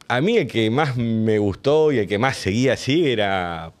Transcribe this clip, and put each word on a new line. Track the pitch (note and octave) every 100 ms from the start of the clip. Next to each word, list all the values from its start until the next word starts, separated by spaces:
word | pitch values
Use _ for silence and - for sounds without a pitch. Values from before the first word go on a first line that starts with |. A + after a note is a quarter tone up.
| -
a | B2
mí | F3+ A#3
el | C3
que | A2+ A2
más | B2 D#3 B2
me | A#2 A2 A2 G#2+
gustó | G#2 F#2 C3+ D#3 D#3
y | B2+
el | F#2
que | G2+
más | C3 -
seguía | G2 G#2+ C3
así | G#2+ - D#3 D3+
era, | A2+ G2+ F#2+ F2 E2 D#2+ -